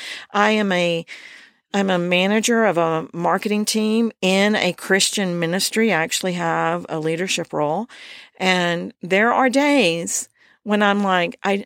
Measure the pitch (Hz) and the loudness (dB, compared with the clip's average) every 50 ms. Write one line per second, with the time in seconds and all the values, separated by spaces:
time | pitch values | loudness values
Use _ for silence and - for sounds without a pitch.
0 | - - - - - - - 202 208 214 214 214 214 196 185 175 175 175 170 165 | -14 -14 -14 -14 -12 -6 -2 0 2 2 2 2 2 0 0 2 2 0 0 -2
1 | 165 - - - - - - - - - _ _ _ _ - 202 196 190 185 175 | -4 -8 -14 -20 -20 -20 -20 -20 -20 -20 _ _ _ _ -2 0 2 2 2 2
2 | 175 175 180 180 185 196 208 220 214 - 240 226 226 214 - 170 170 160 160 160 | 2 2 2 2 2 2 2 2 2 2 2 2 2 2 2 2 2 2 0 -2
3 | 160 - - 170 175 170 175 190 - 208 208 208 214 - - 214 214 214 214 226 | -4 -6 -6 -4 0 0 0 0 0 -2 -2 -2 -2 -2 -2 0 0 0 2 0
4 | 233 220 - _ - 185 190 196 196 214 214 - - 180 170 - - - 190 190 | 0 0 -2 _ 0 2 2 4 4 2 2 2 0 0 -2 -2 0 2 2 2
5 | 190 - - 214 196 180 175 175 165 165 175 196 190 - - 214 226 226 185 156 | 2 0 -2 -2 -2 -2 -2 -2 -2 -2 -2 -2 -4 -2 0 0 2 2 2 0
6 | 160 165 - - - 185 180 180 170 165 165 165 165 165 170 175 175 - - 160 | 0 -2 -4 -4 -4 -4 -4 -2 -2 -2 0 0 0 0 -2 -4 -6 -6 -6 -4
7 | 156 160 165 165 185 185 - - 165 - - 147 151 147 156 185 226 - - - | -4 -2 -2 -2 -4 -4 -4 -4 -6 -6 -4 -2 -2 -2 -2 -4 -6 -8 -12 -18
8 | - - - - - - _ - - 185 185 180 175 175 170 170 180 - - _ | -20 -20 -20 -20 -20 -20 _ -4 -2 0 0 2 0 0 -2 -4 -6 -8 -12 _
9 | - 170 185 196 214 233 - - 262 262 214 277 294 294 285 277 214 170 165 170 | -6 -2 0 2 2 2 2 2 2 2 2 2 2 4 4 4 4 2 0 -2
10 | 170 196 - - - - _ _ _ _ _ _ - 208 208 208 208 202 202 202 | -4 -6 -6 -8 -8 -10 _ _ _ _ _ _ -6 -2 0 2 2 2 2 2
11 | 202 196 185 180 175 170 - - - 196 196 202 202 | 2 2 2 2 0 -2 -4 -4 -2 -2 -2 -2 -4